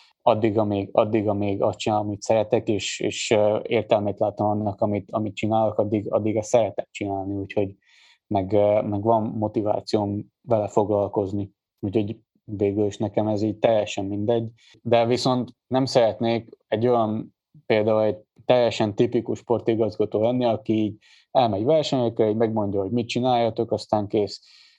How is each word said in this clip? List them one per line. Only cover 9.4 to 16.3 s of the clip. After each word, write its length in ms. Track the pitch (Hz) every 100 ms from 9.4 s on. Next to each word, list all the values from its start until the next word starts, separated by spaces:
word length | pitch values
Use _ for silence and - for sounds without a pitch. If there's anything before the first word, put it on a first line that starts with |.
| 107 117 104 - - 110 101 101 - _
vele 280 | - 113 104
foglalkozni. 840 | - 101 104 98 110 98 101 101 _ _ _
Úgyhogy 360 | 107 104 101 85 _ _
végül 420 | - 104 101 101 104
is 100 | 98
nekem 300 | 107 101 107
ez 160 | 107
így 160 | 107 104
teljesen 460 | 120 113 104 -
mindegy. 440 | 98 101 104 117 113 - _ -
De 240 | - 117 117
viszont 440 | 123 135 127 120 - -
nem 180 | 127
szeretnék 720 | 131 135 113 101 117